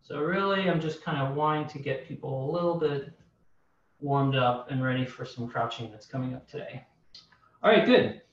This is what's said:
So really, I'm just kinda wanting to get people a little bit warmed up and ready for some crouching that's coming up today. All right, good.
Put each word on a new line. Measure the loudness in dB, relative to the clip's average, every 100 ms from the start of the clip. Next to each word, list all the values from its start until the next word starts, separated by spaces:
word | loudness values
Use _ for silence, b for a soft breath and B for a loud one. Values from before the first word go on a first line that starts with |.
So | -10 -4
really, | 0 0 2 2 2
I'm | 2
just | -2 -4
kinda | -4 -2 -2 0
wanting | 0 0 -4
to | -6
get | -6 -6 -6
people | -10 -6 -4 -2
a |
little | 0 0
bit | 2 0 0 -6 -18 -20 _ _ _ _ _ _ _
warmed | 0 2 2
up | 4 2 0 -4
and | -2
ready | 0 0
for | -2 -6
some | -12 -8 -6
crouching | -4 -4 -6 -12
that's | -14 -10
coming | -6 -6
up | -8 -12
today. | -12 -12 -14 -18 _ _ B B B B B
All | 6
right, | 6 8
good. | 6 6 -4 _